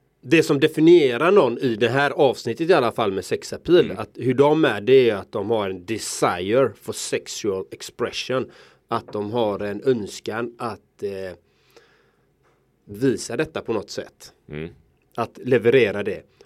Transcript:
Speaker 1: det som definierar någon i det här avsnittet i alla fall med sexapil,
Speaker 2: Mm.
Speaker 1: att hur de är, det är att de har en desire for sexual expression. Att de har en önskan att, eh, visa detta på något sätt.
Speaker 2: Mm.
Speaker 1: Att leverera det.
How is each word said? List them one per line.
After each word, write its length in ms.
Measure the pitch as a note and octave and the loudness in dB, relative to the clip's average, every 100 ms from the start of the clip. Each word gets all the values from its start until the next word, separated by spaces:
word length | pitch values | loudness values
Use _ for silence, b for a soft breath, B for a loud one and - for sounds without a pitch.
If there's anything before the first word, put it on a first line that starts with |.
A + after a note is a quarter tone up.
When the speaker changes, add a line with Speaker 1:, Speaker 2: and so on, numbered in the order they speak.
| _ _ B2+ | _ _ 0
Speaker 1:
det 180 | D#3+ | 2
som 160 | D#3 C#3+ | 2 2
definierar 720 | D#3 D#3 D#3+ F3 C3+ A#2+ E3+ | 0 4 8 8 6 2 4
någon 260 | G3+ B2 B2 | 4 4 0
i 180 | C3 G#2+ | -2 0
det 140 | A#2 | 0
här 220 | C3+ C#3+ | 2 0
avsnittet 580 | E3+ C3+ G#2+ A#2 A2+ E3 | 2 2 2 -6 -2 2
i 40 | |
alla 180 | E3 A#2 | 2 2
fall 200 | A#2+ G#2 | 0 -2
med 140 | F#2+ - | -2 -4
sexapil, 600 | G#2+ - - - F3 A#2+ | -8 -8 -10 4 4 4
Speaker 2:
Mm. 120 | F#2+ | -4
Speaker 1:
att 120 | G#2 - | -12 -4
hur 180 | B2 | 0
de 320 | B2+ C#3+ D#3 D3 | 4 4 4 2
är, 160 | G2+ | 0
det 280 | G#2+ C3+ A#2+ | 4 6 6
är 60 | G2 | 0
att 160 | - | -6
de 180 | A2 G2+ | -8 -2
har 200 | A2+ G2 | -2 -2
en 160 | F#2 F2+ | -6 -8
desire 840 | G#2+ - - B2+ F2+ F#2+ B2+ A#2+ - | -8 -8 -4 -2 -2 0 2 0 -2
for 120 | - | -12
sexual 720 | - - B2+ - - G#2 F#2+ - | -10 -6 -8 -8 -8 -6 -6 -8
expression. 800 | - - - G#2+ - - C3 G#2+ B B B _ | -14 -16 -8 -6 -6 -6 -6 -6 B B B _
Att 260 | A#2 - | -8 -6
de 180 | G#2+ G#2 | -8 -4
har 280 | A#2+ G#2+ G2 | -2 -2 -2
en 220 | G#2 G2+ | -6 -4
önskan 720 | C3+ A#2 F#2+ - - A2 A#2+ - | -2 -2 -4 -12 -10 -8 -8 -10
att, 460 | A#2+ G2 _ _ | -10 -10 _ _
eh, 340 | G2+ F#2+ F#2+ F2 _ b b b b b b b b _ _ _ _ _ - | -10 -8 -12 -14 _ b b b b b b b b _ _ _ _ _ -18
visa 520 | G#2 C3+ G2+ - A#2+ | -2 -2 -2 -6 -6
detta 240 | D#3 G#2 | -6 -8
på 120 | - | -6
något 160 | G#2+ - | -6 -6
sätt. 440 | - - _ - _ - | -12 -12 _ -20 _ -16
Speaker 2:
Mm. 200 | D2+ E2 - _ _ _ - | -12 -12 -16 _ _ _ -8
Speaker 1:
Att 220 | A2+ - | -8 -8
leverera 600 | B2 A#2+ A#2 B2+ G#2+ G#2 | 0 2 4 4 2 0
det. 180 | G2+ E2 - b | -6 -10 -14 b